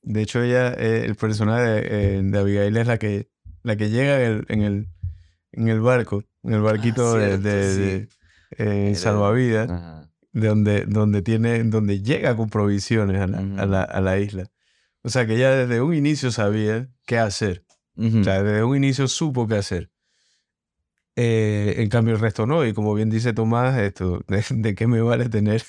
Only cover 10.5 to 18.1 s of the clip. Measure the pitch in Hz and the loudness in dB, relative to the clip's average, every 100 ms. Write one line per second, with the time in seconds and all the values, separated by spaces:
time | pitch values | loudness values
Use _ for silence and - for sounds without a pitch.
10.5 | 107 104 104 95 104 107 104 98 113 117 | 2 4 2 0 0 2 0 0 0 0
11.5 | 117 113 110 104 101 101 151 151 113 110 | 0 0 0 0 -2 -2 -2 0 -2 -2
12.5 | 110 104 101 - 113 101 95 95 101 98 | 0 0 0 0 0 2 0 -2 -2 -6
13.5 | 98 98 95 92 - 95 95 101 101 90 | -4 0 0 0 -2 0 0 -2 -6 -12
14.5 | _ _ _ _ _ 120 127 113 110 135 | _ _ _ _ _ -4 -2 0 2 4
15.5 | 135 123 117 143 165 143 147 127 117 104 | 2 2 0 0 2 0 0 -2 0 0
16.5 | 107 107 110 131 _ - 120 113 95 107 | 0 0 -2 -6 _ -4 0 0 0 -4
17.5 | 87 _ _ _ - 113 | -4 _ _ _ -4 0